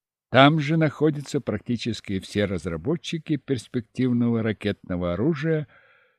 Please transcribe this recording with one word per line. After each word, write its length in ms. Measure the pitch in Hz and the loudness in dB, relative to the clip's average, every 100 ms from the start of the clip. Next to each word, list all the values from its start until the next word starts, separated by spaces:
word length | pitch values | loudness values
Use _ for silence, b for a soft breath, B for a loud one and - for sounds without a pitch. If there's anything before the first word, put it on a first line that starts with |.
| _ _ - | _ _ 2
Там 280 | 131 139 160 | 6 6 6
же 180 | 143 165 | 2 2
находятся 600 | 156 - 151 147 135 143 | 2 2 0 0 -4 -4
практически 800 | 120 104 - 117 - 107 - 95 | -2 -4 -4 -4 -4 -6 -6 -6
все 260 | - 101 | -4 -2
разработчики 880 | 101 92 87 82 92 170 - 170 - | -2 -2 -6 -6 -4 -6 -6 -8 -4
перспективного 1040 | 147 - 131 - 127 - - 127 120 120 117 | -6 -4 -6 -4 -8 -6 -2 0 2 2 2
ракетного 720 | 113 104 101 98 - 90 87 | 0 -2 -4 -4 -4 -2 -2
оружия, 540 | 87 135 147 160 156 147 b b b b | 0 0 0 -2 -2 -4 b b b b